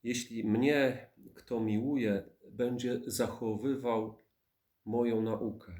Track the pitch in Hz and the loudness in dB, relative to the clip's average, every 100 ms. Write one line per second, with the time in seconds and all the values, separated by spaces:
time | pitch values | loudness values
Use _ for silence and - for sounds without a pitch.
0 | 117 120 - 113 113 110 135 147 135 - | -4 -6 -4 -4 2 4 4 6 4 2
1 | - _ - - - 117 110 107 131 143 | -12 _ -20 -20 -4 -2 2 2 2 0
2 | 110 98 95 _ - 104 123 123 123 123 | 2 0 -4 _ -16 -2 -2 0 -2 -2
3 | - - 120 - 113 104 131 135 123 110 | -4 -2 -2 0 -4 -2 -2 -2 0 0
4 | 113 - _ _ _ _ _ _ 107 117 | -2 -10 _ _ _ _ _ _ -4 0
5 | 120 110 110 110 113 110 - 87 | 2 2 0 -2 -4 -8 -14 -16